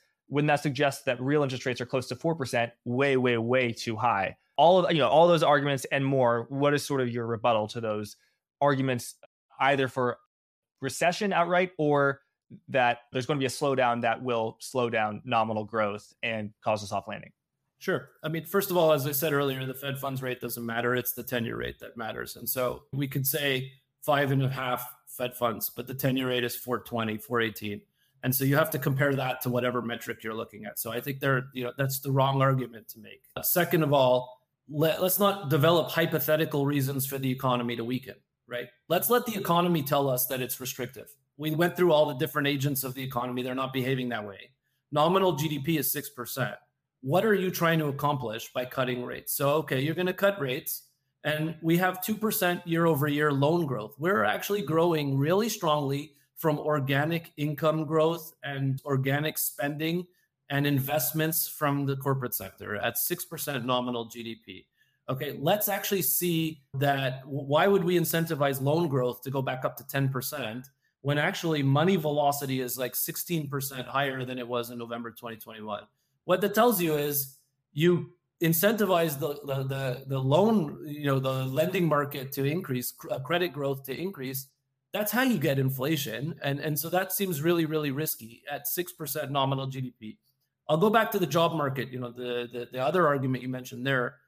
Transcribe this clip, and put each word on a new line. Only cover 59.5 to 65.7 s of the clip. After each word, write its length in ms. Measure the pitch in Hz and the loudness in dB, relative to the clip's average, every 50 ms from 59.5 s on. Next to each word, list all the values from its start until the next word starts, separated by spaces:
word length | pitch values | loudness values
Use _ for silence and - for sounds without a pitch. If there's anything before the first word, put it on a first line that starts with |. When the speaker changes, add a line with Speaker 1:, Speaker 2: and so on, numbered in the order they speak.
| - - 143 143 151 143 156 160 165 180 180 - _ _ _ _ _ _ _ - | -4 -4 -4 -4 -4 -2 -2 -2 -2 -2 -4 -6 _ _ _ _ _ _ _ -4
Speaker 2:
and 160 | 139 143 143 | -2 0 2
investments 800 | 143 143 135 131 139 147 151 139 - - 160 156 156 160 - - | 2 2 0 0 0 0 0 0 0 0 0 0 0 0 -2 -2
from 400 | - - - 151 143 143 139 143 | -4 -4 -4 -2 0 0 0 0
the 100 | 135 139 | -2 -4
corporate 380 | 135 135 139 135 135 123 123 - | -2 0 0 0 0 -2 -4 -6
sector 420 | - 101 95 - - 101 98 104 | -6 -8 -8 -14 -14 -10 -8 -6
at 200 | 101 - 123 - | -4 -2 -2 -2
six 280 | - - - 175 175 - | -2 -2 -2 -4 -6 -8
percent 420 | - - 151 - - 143 131 113 | -10 -10 -10 -6 -6 -6 -4 -2
nominal 400 | 127 127 127 123 127 123 117 113 | 0 0 0 0 0 -4 -4 -6
G 160 | 113 - 120 117 | -8 -10 -12 -10
D 140 | 113 113 110 _ | -10 -12 -12 _
P. 220 | - - - - _ _ _ _ _ _ _ _ - | -18 -18 -18 -18 _ _ _ _ _ _ _ _ -6
Okay, 280 | 131 135 147 143 123 117 | -6 -4 -4 -6 -6 -2
let's 300 | 135 160 196 214 - | 0 2 2 2 0
actually 340 | - | -2